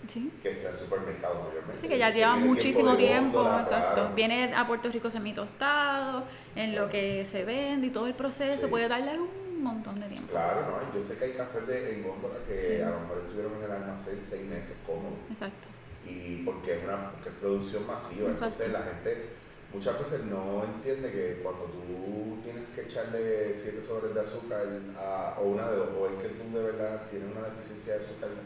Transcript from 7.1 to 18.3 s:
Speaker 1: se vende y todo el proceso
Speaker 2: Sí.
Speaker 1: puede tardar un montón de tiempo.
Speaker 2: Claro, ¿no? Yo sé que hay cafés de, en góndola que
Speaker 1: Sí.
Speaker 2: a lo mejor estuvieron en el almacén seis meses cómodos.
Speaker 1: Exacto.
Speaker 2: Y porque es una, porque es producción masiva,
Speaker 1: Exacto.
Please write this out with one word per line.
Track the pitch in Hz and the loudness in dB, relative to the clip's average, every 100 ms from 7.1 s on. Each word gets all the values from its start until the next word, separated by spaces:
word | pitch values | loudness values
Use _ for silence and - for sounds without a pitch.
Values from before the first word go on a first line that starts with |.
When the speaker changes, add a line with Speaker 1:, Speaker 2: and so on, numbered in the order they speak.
| 196 196 | 0 -2
Speaker 1:
se | 202 190 | -2 0
vende | 254 277 277 254 | 0 0 2 2
y | |
todo | 220 240 | 2 0
el | 247 | 0
proceso | 269 254 277 277 277 | -2 0 0 2 2
Speaker 2:
Sí. | |
Speaker 1:
puede | 233 233 | 2 2
tardar | 240 277 311 | 2 0 -2
un | 359 381 381 339 | -2 -4 -6 -2
montón | 262 220 214 202 | -2 -2 -4 -6
de | 202 | -6
tiempo. | - - | -8 -2
Speaker 2:
Claro, | 85 87 104 - | 0 2 2 0
¿no? | 98 135 101 | -2 -2 -4
Yo | 101 | -4
sé | 110 | -2
que | 131 | -2
hay | |
cafés | 127 123 117 117 | -2 -2 -2 -2
de, | 127 113 | -2 0
en | 104 | -2
góndola | 95 95 - - - | -4 -4 -6 -6 -4
que | 95 | 0
Speaker 1:
Sí. | 90 87 | 2 2
Speaker 2:
a | 87 | 2
lo | 85 | 0
mejor | 85 87 87 | -4 -4 -4
estuvieron | 104 104 107 | -4 -4 -4
en | |
el | 107 | -4
almacén | 98 98 98 98 98 - | -4 -4 -6 -6 -8 -6
seis | 95 98 | -8 -6
meses | 87 - - - | -6 -8 -10 -6
cómodos. | 82 98 - - | -4 -4 -8 -8
Speaker 1:
Exacto. | 220 196 - - - - - 87 | -8 -8 -8 -16 -16 -16 -14 -10
Speaker 2:
Y | 90 87 87 | -10 -6 -4
porque | 87 92 90 87 | -4 -4 -2 -2
es | |
una, | 95 101 98 | 0 -4 -4
porque | 98 - | -8 -10
es | - | -2
producción | 101 98 98 104 104 | 0 2 0 -4 -4
masiva, | - - 98 | -6 -6 -2
Speaker 1:
Exacto. | 104 | 0